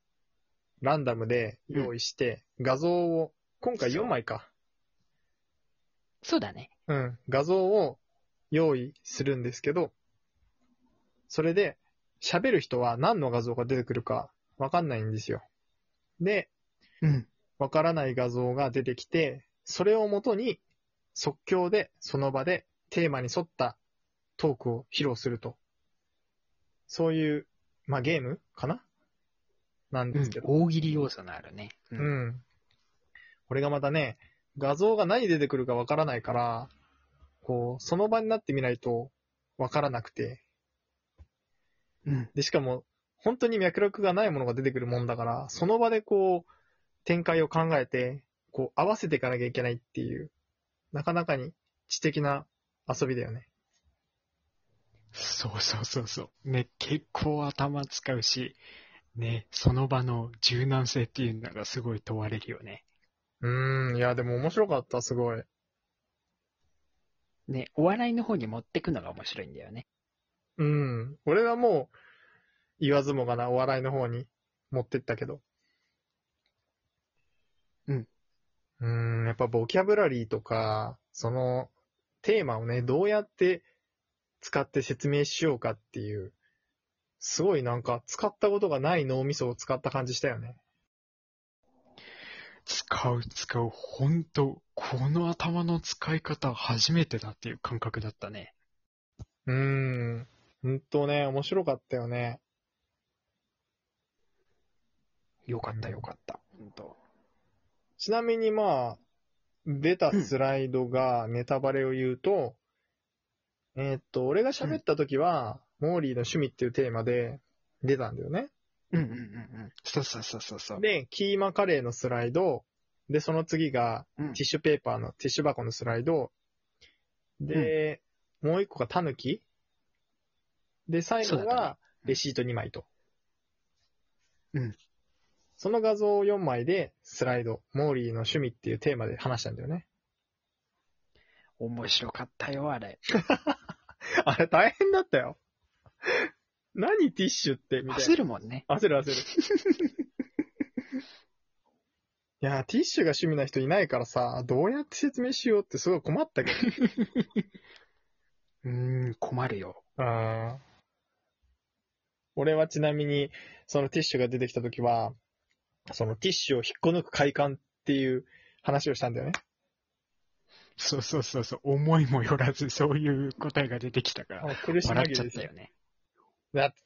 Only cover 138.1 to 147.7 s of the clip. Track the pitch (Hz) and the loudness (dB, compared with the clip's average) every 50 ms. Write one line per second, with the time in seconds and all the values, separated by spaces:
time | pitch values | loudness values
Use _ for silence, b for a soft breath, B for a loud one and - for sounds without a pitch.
138.1 | 113 113 113 - - 156 139 120 - _ - 113 113 113 - 147 135 120 110 - | -4 -4 -2 0 0 0 0 -2 -4 _ -4 -4 -4 -2 0 0 0 0 -2 -4
139.1 | - - - 131 123 113 - - 113 120 123 135 160 175 - _ _ _ _ _ | -4 -4 -4 -2 -2 -4 -4 -6 -8 -8 -6 -6 -6 -6 -8 _ _ _ _ _
140.1 | _ _ _ _ _ _ _ _ _ _ _ _ _ _ _ _ _ _ _ _ | _ _ _ _ _ _ _ _ _ _ _ _ _ _ _ _ _ _ _ _
141.1 | b b b b b b b b b - 120 117 120 120 - - - - 123 117 | b b b b b b b b b -8 -8 -6 -6 -6 -2 -2 -2 -2 -2 -4
142.1 | - - 123 - _ - - 143 139 139 143 151 139 117 110 98 - - - - | -8 -10 -12 -12 _ -8 -8 -6 -6 -4 -4 -4 -4 -6 -8 -12 -14 -10 -4 0
143.1 | - 208 - - 269 - - 302 - - - - - - _ - - _ - - | 0 0 2 2 0 0 0 -4 -6 -6 -8 -16 -20 -20 _ -20 -20 _ -10 -2
144.1 | - - - 147 - - 170 165 - 160 202 226 - - 392 392 392 370 370 - | -2 0 2 2 2 2 2 4 6 6 6 6 4 4 2 4 4 4 2 2
145.1 | - 131 123 127 - - _ _ _ _ _ _ _ _ _ - _ B B 381 | 2 0 0 -2 -6 -12 _ _ _ _ _ _ _ _ _ -20 _ B B 0
146.1 | B B B 311 B B _ _ _ _ _ _ - 190 202 330 427 440 320 269 | B B B -2 B B _ _ _ _ _ _ -4 -2 0 2 4 4 4 4
147.1 | - - 190 170 - - - 143 135 - _ _ | 4 2 0 0 0 0 0 -2 -2 -2 _ _